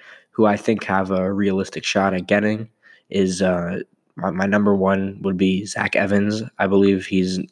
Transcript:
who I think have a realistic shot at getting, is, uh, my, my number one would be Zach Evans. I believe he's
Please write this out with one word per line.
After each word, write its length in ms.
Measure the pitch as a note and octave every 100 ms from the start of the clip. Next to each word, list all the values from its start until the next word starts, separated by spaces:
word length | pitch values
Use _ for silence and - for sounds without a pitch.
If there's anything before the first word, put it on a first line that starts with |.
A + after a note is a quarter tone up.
| - - _
who 140 | - G#2+
I 100 | G#2
think 300 | - G#2+ -
have 260 | F#2+ F#2+
a 220 | F#2 F#2
realistic 500 | G2+ G2+ F#2+ F#2 -
shot 300 | - G2+ G2
at 140 | F#2 F2+
getting, 420 | G2+ G#2+ G#2+ A2+ _ _ _ -
is, 320 | G2 F#2+ F2+
uh, 380 | F#2+ F2 F2 F#2 - _ _ -
my, 160 | G2
my 140 | F2+ G2
number 280 | G#2 G#2
one 440 | G2 F#2+ G2 G2 G2
would 160 | G2 F#2
be 280 | F#2+ F#2+ G2+
Zach 320 | - G2+ -
Evans. 460 | G2+ G2+ G2+ G#2+ A#2 -
I 80 | G2
believe 380 | G2 G2 G2 -
he's 340 | F#2+ F#2 F#2 -